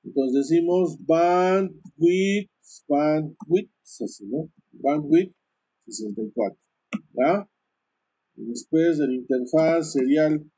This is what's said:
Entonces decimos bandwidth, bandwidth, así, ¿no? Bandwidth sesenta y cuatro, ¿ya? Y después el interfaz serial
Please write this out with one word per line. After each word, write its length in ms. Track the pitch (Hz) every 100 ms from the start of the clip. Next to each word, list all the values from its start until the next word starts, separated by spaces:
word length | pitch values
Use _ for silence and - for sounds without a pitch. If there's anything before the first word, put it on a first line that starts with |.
Entonces 460 | - 139 135 135 139
decimos 480 | 165 170 180 175 - 139
bandwidth, 1500 | 165 175 180 185 190 190 - - - 170 185 196 202 202 _ - - -
bandwidth, 840 | 147 151 156 151 - - 180 - _
así, 440 | - - 240 - 101
¿no? 260 | 139 - _ _
Bandwidth 600 | - 135 151 147 160 190 _ _ _ _ _ -
sesenta 340 | 110 107 104
y 100 | 107
cuatro, 260 | 120 98 - _ _ _ - _
¿ya? 360 | - 139 196 196 _ _ _ _ _ _ _ _ -
Y 140 | 113
después 500 | 123 - 160 165 151
el 140 | 139
interfaz 800 | 127 123 127 123 156 160 165 160
serial 580 | 139 127 151 156 151 151